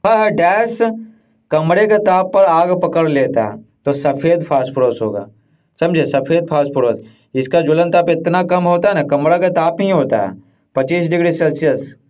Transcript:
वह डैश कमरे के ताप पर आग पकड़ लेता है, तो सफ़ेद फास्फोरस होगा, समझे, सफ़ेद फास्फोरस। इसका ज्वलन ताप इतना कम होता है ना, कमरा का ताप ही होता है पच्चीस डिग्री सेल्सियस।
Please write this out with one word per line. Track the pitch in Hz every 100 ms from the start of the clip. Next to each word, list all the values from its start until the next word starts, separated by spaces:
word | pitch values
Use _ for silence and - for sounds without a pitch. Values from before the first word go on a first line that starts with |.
वह | 196 220 214
डैश | 160 170 202 226 - 226 220 - _ _ _ _
कमरे | 156 160 180 214
के | 214
ताप | 208 185 190
पर | 196
आग | 190 165 180 180
पकड़ | 170 165 160
लेता | 139 131 117
है, | 107 104 - _
तो | 143
सफ़ेद | 143 143 139 165 170
फास्फोरस | 160 139 131 135 127 110
होगा, | 110 101 101 _ _ _ _ _
समझे, | 170 165 135
सफ़ेद | 135 135 165 165
फास्फोरस। | 151 143 139 120 110 - _ _
इसका | 131 131 170
ज्वलन | 147 156 175
ताप | 175 175
इतना | 165 170 175
कम | 180 180
होता | 175 175 202
है |
ना, | 185 143
कमरा | 143 151 175
का | 180
ताप | 175 165 165
ही | 196
होता | 180 - 110
है | 95 92 _ _ _ -
पच्चीस | 131 175 170
डिग्री | 170 170
सेल्सियस। | 160 160 - 160 117 95 -